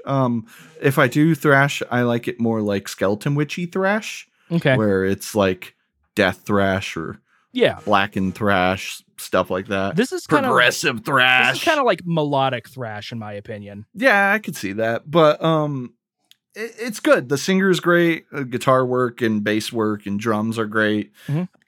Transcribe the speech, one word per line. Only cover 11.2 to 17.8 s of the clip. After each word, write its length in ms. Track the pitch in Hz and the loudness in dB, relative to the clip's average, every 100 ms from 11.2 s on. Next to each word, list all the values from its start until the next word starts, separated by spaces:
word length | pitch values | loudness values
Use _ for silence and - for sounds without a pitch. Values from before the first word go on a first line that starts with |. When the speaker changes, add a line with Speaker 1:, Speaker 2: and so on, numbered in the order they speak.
| 127 127 123 | 4 4 2
Speaker 2:
This 60 | 127 | 0
is 60 | |
kinda 200 | - 302 | 0 0
like 160 | 240 180 | 0 -2
melodic 640 | 175 160 147 135 135 120 - | -2 -2 0 0 0 -2 -10
thrash, 440 | 131 113 104 - | -12 -12 -12 -12
in 60 | 117 | -12
my 140 | 107 | -12
opinion. 520 | 104 104 104 101 101 - | -12 -14 -14 -14 -18 -16
Speaker 1:
Yeah, 380 | 196 262 202 196 | -2 2 4 2
I 60 | 214 | 0
could 160 | 208 147 | -4 -8
see 160 | 95 | -8
that. 360 | 104 113 117 151 | -4 -2 -4 0
But, 320 | 165 151 156 | 4 4 4
um, 480 | 165 160 147 135 120 _ _ _ _ _ _ 202 | 0 0 -2 -6 -10 _ _ _ _ _ _ -12
it, 180 | 220 - | -12 -8
it's 200 | 240 208 | -8 -2
good. 280 | 302 226 127 | 2 2 2
The 100 | 139 | -2
singer 300 | - 190 190 | 0 2 2
is 80 | 165 | 2